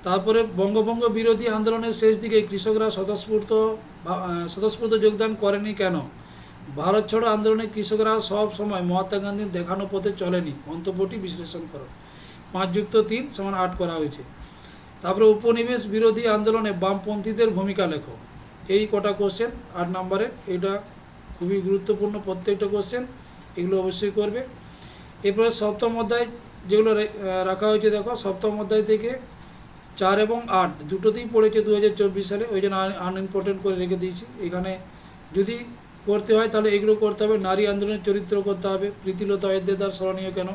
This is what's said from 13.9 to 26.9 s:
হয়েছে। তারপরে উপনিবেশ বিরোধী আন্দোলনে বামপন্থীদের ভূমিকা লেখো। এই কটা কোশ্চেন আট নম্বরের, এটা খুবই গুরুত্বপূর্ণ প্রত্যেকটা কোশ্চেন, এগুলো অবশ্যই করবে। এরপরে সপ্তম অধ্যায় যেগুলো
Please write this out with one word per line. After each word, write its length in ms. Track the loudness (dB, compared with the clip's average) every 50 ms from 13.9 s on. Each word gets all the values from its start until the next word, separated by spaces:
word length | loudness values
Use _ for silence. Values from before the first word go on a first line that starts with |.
| -2
হয়েছে। 280 | -4 -4 -4 -6 -10 -16 -18 -18 -18 -18 -20 -20 -20 -20 -20 -20 -20 -20 -20 -18 -8
তারপরে 240 | -4 -2 2 6 8
উপনিবেশ 560 | 6 6 6 4 2 2 2 0 0 -2 -2 -2
বিরোধী 380 | -2 0 4 4 4 4 4 2
আন্দোলনে 440 | 2 2 4 4 2 2 2 0 0
বামপন্থীদের 760 | 0 0 0 0 0 0 -2 -4 -6 -4 -4 -4 0 2 2 2
ভূমিকা 360 | 2 0 -2 -2 0 0 0
লেখো। 280 | 0 -2 -4 -8 -10 -16 -16 -18 -20 -20 -20 -20 -20 -20 -18 -4
এই 200 | 2 2 2 2 2
কটা 200 | 0 0 0 0
কোশ্চেন 400 | 0 0 -2 -2 0 -2 -4 -4 -4 -12 -16 -12 -6
আট 120 | -6 -4 -4
নম্বরের, 420 | -4 -6 -4 -2 -2 -2 -2 -2 -6 -12 -6
এটা 340 | -4 -4 -2 -2 -2 -2 -4 -6 -10 -20 -20 -20 -20 -20 -20 -18 -18 -10 -6
খুবই 220 | -2 0 0 0
গুরুত্বপূর্ণ 540 | 2 2 0 0 2 -2 0 0 0 -2 -4 -6 -6
প্রত্যেকটা 420 | -6 -6 -2 -2 -2 0 0 0
কোশ্চেন, 360 | -2 0 -2 -2 -4 -4 -6 -6 -8 -12 -18 -20 -20 -20 -20 -20 -14 -6
এগুলো 200 | -4 -2 0 0 0
অবশ্যই 320 | 0 -2 -2 -2 -4 0
করবে। 300 | 0 0 0 0 -2 -4 -6 -8 -12 -18 -20 -20 -20 -20 -20 -20 -20 -20 -20 -20 -16 -2 -2
এরপরে 280 | 0 2 4 2 2
সপ্তম 400 | 2 2 -2 -2 0 0 0 0 0
অধ্যায় 300 | -2 0 0 0 0 0 -2 -6 -16 -18 -20 -20 -16 -2 4
যেগুলো 220 | 4 6 6 6